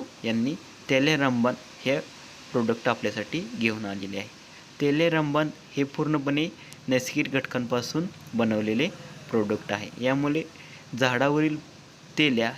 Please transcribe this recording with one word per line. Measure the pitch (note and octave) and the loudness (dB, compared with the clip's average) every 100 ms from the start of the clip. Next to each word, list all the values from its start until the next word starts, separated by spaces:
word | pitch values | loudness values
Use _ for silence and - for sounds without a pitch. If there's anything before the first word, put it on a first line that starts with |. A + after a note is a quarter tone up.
| - - | -2 -6
यांनी | A#2 A2+ B2 F3 - - - | -2 0 0 -2 -8 -14 0
तेले | C3+ C#3+ D#3 | 2 4 4
रामबाण | C#3 B2 A#2+ A#2+ - - | 2 4 2 0 -8 -6
हे | B2+ C#3+ - - - - - | -2 -2 -4 -14 -20 -20 -4
प्रॉडक्ट | B2+ A2+ A#2 - | 0 2 2 0
आपल्यासाठी | A2+ A2 G#2 G#2 D3+ G#3+ A#3+ | 0 0 -2 -4 -6 -6 -2
घेऊन | A2+ A2 | 0 0
आलेले | G#2+ G2 F#2+ G2 | -4 -6 -6 -6
आहे. | G#2 - - - - - | -8 -14 -20 -20 -20 -2
तेले | C#3+ C#3+ E3 | 0 4 4
रामबाण | D#3+ D3+ D3 D#3 - - - | 2 2 2 0 -4 -8 -2
हे | |
पूर्णपणे | C#3 - D3 D#3 C#3 C#3+ E3 - - - - | -2 0 0 2 2 0 0 -4 -16 -12 0
नैसर्गिक | B2+ B2+ D3 D3 | 0 2 -2 0
घटकांपासून | C3+ - B2+ A#2 B2 A#2+ D#3 F3 - - | 0 -2 -2 0 -2 -2 -2 -4 -8 -6
बनवलेले | A2+ A2+ G#2+ G#2+ A2 E3 - - - - | 0 2 2 2 2 0 -2 -14 -16 -2
प्रॉडक्ट | A#2 G2+ G#2 - | 0 2 0 -2
आहे. | G2+ G#2 - | -4 -4 -4
यामुळे | B2 C3+ C#3+ D3+ D#3+ - - - - A2+ | 0 2 2 0 -4 -10 -20 -20 -12 0
झाडावरील | B2+ B2 C#3 D3 D#3 D3+ - - - - - - | 2 4 4 4 2 0 -6 -18 -20 -20 -6 2
तेल्या | D3+ A#2 A2+ | 4 4 0